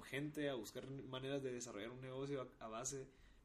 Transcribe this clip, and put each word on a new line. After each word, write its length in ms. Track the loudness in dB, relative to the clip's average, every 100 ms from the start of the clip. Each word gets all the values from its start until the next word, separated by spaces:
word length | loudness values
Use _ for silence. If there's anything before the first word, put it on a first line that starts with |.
| -2
gente 420 | 0 2 4 4
a 60 |
buscar 300 | 4 0 -4 -4 -4 -2
maneras 340 | 0 2 4
de 80 | 2
desarrollar 380 | 0 0 -2 -2
un 100 | -2
negocio 480 | -2 0 2 2 0 -4
a, 40 |
a 40 | -2
base 380 | 0 0 0 -4 -10 -18 -20